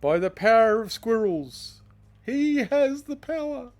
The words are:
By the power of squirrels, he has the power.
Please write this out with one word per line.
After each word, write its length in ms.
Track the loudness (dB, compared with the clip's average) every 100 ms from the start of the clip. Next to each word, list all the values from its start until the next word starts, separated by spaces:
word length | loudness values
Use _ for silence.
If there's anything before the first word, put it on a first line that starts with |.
By 180 | 0 0
the 120 | -2
power 520 | -2 4 6 6 2
of 100 | -2
squirrels, 880 | -8 -2 0 0 -2 -6 -14 -20 -20 _ _ _ _
he 340 | -8 -2 0 0
has 460 | 0 2 0 -2
the 120 | -10 -14
power. 560 | -8 -8 -6 -10 -14 _